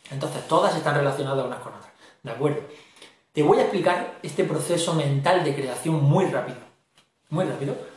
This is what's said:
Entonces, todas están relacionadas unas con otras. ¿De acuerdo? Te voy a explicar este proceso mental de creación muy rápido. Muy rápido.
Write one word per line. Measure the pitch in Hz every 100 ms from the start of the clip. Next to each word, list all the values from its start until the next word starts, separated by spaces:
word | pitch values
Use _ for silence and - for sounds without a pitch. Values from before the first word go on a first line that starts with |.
| -
Entonces, | 139 147 135 -
todas | 165 196 165
están | 156 143
relacionadas | 139 - 135 135 123
unas | 120
con | -
otras. | - - - - _
¿De | 123
acuerdo? | 113 147 143 - - - - - _ _
Te | -
voy | 147 220
a |
explicar | - 190 170 180 - -
este | 156 - 160
proceso | 151 151 170 175
mental | 165 143 139 175 185
de | 160 139
creación | 135 123 160 156
muy | 139 180 185
rápido. | 127 - - - _ _ _ _ _ -
Muy | 156 160
rápido. | 139 139 135 -